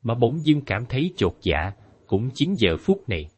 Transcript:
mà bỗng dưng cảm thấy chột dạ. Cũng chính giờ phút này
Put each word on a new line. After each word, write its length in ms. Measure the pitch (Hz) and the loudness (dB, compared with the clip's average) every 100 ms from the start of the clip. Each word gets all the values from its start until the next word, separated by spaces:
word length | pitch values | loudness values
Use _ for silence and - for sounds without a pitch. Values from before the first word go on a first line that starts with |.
mà 120 | 117 | -2
bỗng 240 | 120 117 156 | 2 2 2
dưng 220 | 151 147 | 2 2
cảm 260 | - 101 120 | 2 -4 -2
thấy 240 | 127 170 - | -2 -2 0
chột 160 | 92 - | -2 0
dạ. 300 | 95 76 87 101 - _ _ | -2 0 -2 -8 -20 _ _
Cũng 240 | 98 123 | -2 -2
chính 200 | 123 151 196 | -2 -2 2
giờ 180 | 101 80 | 2 2
phút 320 | - 196 - | 0 -2 0
này 200 | 90 76 | -6 -6